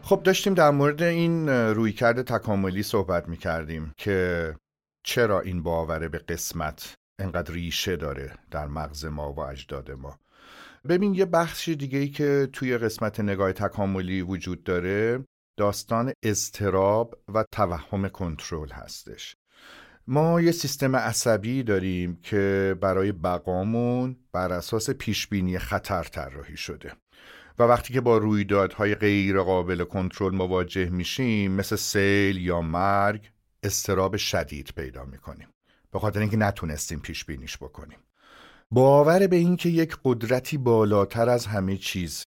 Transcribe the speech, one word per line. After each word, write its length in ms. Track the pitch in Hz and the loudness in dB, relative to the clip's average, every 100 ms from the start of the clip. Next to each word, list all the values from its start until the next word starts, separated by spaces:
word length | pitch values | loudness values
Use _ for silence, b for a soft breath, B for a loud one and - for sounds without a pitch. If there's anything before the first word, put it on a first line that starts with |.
| - | 2
خب، 140 | 196 | 2
داشتیم 320 | 175 190 202 | 4 2 2
در 160 | 180 151 | 6 6
مورد 320 | 143 143 147 | 6 2 2
این، 460 | 170 170 170 165 156 | 0 2 2 2 2
اه، 240 | 127 113 | 2 4
رویکرد 500 | 107 113 101 117 120 | 2 0 2 2 2
تکاملی 600 | 127 113 113 101 95 92 | 0 -2 0 0 0 -2
صحبت 460 | 104 110 95 87 82 | 0 0 2 -2 -2
می‌کردیم 640 | 85 92 82 78 80 78 - | -6 -4 -4 -4 -8 -8 -8
که 580 | 107 95 90 85 80 76 _ _ _ _ - | -2 0 0 0 -4 -8 _ _ _ _ -4
چرا 340 | - 117 95 | 0 2 2
این 220 | 92 90 | 0 -4
باور 460 | 82 82 80 80 80 | -2 -2 -2 -4 -4
به 100 | 78 | -8
قسمت 760 | - 85 - 85 78 73 - - _ - | -8 -8 -8 -6 -8 -8 -18 -20 _ -10
انقدر 360 | 95 85 87 | -6 -4 -6
ریشه 420 | 85 85 - 101 87 | -6 -6 -4 -4 -4
داره 380 | 76 67 69 - _ | -4 -8 -10 -14 _
در 160 | 76 73 | -8 -6
مغز 380 | 76 73 71 | -8 -8 -8
ما 280 | 78 76 73 | -10 -8 -8
و 80 | 71 | -8
اجداد 500 | 69 69 - 71 69 | -10 -10 -12 -12 -12
ما. 280 | 67 69 - B B B B B B 139 | -14 -14 -18 B B B B B B -2
ببین، 260 | 180 208 | 0 2
یه 100 | 190 | 2
بخش 440 | 185 170 165 - - | 2 2 0 -4 -6
دیگه‌ای 400 | 156 139 139 143 | -4 -2 -2 -2
که 400 | 143 147 143 135 | 0 2 2 0
توی 260 | - 131 120 | -2 -2 0
قسمت 420 | 113 - 107 107 | 0 -2 -4 -2
نگاه 320 | 104 98 95 | -2 0 0
تکاملی 720 | 95 101 - 98 95 90 92 | 0 -4 -2 -2 -2 -2 -4
وجود 420 | 90 95 92 90 | -4 -6 -6 -8
داره، 600 | - 90 90 101 113 123 135 _ _ - | -2 -2 0 0 0 -2 -6 _ _ -2
داستان 540 | 101 101 - 113 127 - | 0 0 -4 -2 -2 -2
اضطراب 960 | 113 104 - - 101 92 98 107 117 - - | -2 -2 -4 -4 0 2 4 2 0 -8 -4
و 100 | 104 110 | -2 -2
توهم 560 | - 98 85 - 98 98 | -2 -2 -2 -6 -4 -4
کنترل 640 | - 90 78 - 82 73 | -4 -6 -6 -8 -10 -10
هستش. 680 | - - - - 57 - - _ B B B B B - | -14 -16 -18 -16 -16 -18 -20 _ B B B B B -2
ما 340 | 135 160 170 | 0 4 4
یه 120 | 170 | 4
سیستم 440 | 170 139 - 135 131 | 2 -4 -2 0 2
عصبی 680 | 113 110 120 107 110 131 | 0 0 2 2 0 -2
داریم 560 | 117 98 95 90 90 87 | 2 2 2 -2 -2 -6
که 540 | - 104 98 98 98 92 | -2 2 2 2 2 2
برای 320 | 98 92 98 | 2 2 0
بقامون 1040 | 95 87 90 - 90 98 113 120 123 127 127 _ | 0 -2 -2 -2 -2 -2 0 0 0 -2 -8 _
بر 200 | 92 90 | -4 -2
اساس 380 | 87 - 110 - | -4 -4 -4 -2
پیشبینی 680 | - - 101 - 101 92 90 | -4 -2 -4 -2 0 0 -2
خطر 440 | - 101 - 92 | -4 -6 -2 -4
طراحی 540 | 85 82 67 69 76 73 | -4 -10 -10 -12 -16 -14
شده 360 | - 67 - - _ B B B B - | -12 -12 -14 -18 _ B B B B 2
و 40 | |
وقتی 320 | 117 120 - | 4 4 2
که 60 | 127 | 0
با 180 | 120 113 | 4 4
رویدادهای 760 | 107 104 98 101 92 - 104 | 4 2 4 4 2 2 0
غیر 460 | 104 104 101 98 95 | 2 4 4 4 2
قابل 440 | 92 92 90 90 | 2 2 2 -2
کنترل 500 | 85 98 92 - 95 | -2 -2 -4 -2 -2
مواجه 560 | 95 92 92 87 95 90 | 0 0 0 0 -2 0
می‌شیم، 640 | 90 85 - 127 107 98 | -2 -4 -2 0 2 2
مثل 240 | 95 95 107 | 0 -2 -4
سیل 600 | - 104 98 101 98 92 | 0 2 4 4 4 2
یا 240 | 87 85 | 0 0
مرگ، 680 | 82 85 98 101 101 107 104 _ _ _ | 0 0 2 4 2 -2 -12 _ _ _
اضطراب 540 | 101 - - 95 95 101 | -4 -4 -2 0 0 -2
شدید 540 | - 92 80 73 69 - | -2 -2 -4 -10 -12 -12
پیدا 280 | 67 64 | -12 -12
می‌کنیم، 440 | 67 67 - 69 - _ _ _ _ | -16 -16 -18 -18 -20 _ _ _ _
به 60 | 95 | -4
خاطر 220 | 107 104 | -2 0
اینکه 160 | 107 110 | 0 2
نتونستیم 640 | 101 - 82 73 - 78 | 2 0 -6 -6 -6 -8
پیش 240 | - 80 | -8 -12
بینیش 320 | - 69 69 - | -10 -12 -12 -14
بکنیم. 420 | 67 - 69 - _ B B B B B B | -14 -16 -20 -20 _ B B B B B B
باور 560 | 117 135 143 147 180 196 | 6 8 8 8 6 4
به 100 | 180 | 4
این 200 | 170 180 | 4 2
که 120 | 175 | 2
یک 280 | 165 160 - | 2 0 0
قدرتی 540 | 135 117 110 127 - 147 | 0 0 2 0 0 -2
بالاتر 720 | 120 113 107 104 98 113 117 | 4 4 6 4 2 2 2
از 180 | 123 104 | 2 0
همه 300 | 104 95 95 | -2 -2 -2
چیز 480 | - 95 85 - - | -4 -4 -6 -8 -14